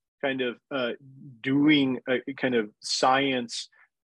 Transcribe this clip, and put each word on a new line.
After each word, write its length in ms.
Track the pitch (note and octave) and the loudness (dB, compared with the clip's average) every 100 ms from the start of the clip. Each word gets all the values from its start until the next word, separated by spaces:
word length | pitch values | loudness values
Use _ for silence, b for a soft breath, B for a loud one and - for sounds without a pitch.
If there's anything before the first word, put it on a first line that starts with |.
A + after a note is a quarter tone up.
| _ _ | _ _
kind 200 | C#3 C3 | -4 -2
of, 160 | B2+ A2 - | -4 -6 -8
uh, 220 | C#3 A#2+ - C3+ C3+ C#3+ A#2 | -4 -4 -6 -12 -20 -20 -10
doing 580 | C3 C#3 D3+ D3+ C3+ B2 - | 0 2 6 4 4 -2 -2
a, 140 | B2 - | -4 -4
a 60 | |
kind 220 | C3+ C3 A#2+ | -4 -2 0
of 140 | G#2 _ | -2 _
science 920 | - - C3 C3+ C#3 C3 A#2+ - - b b _ | -6 0 2 4 2 -2 -6 -10 -14 b b _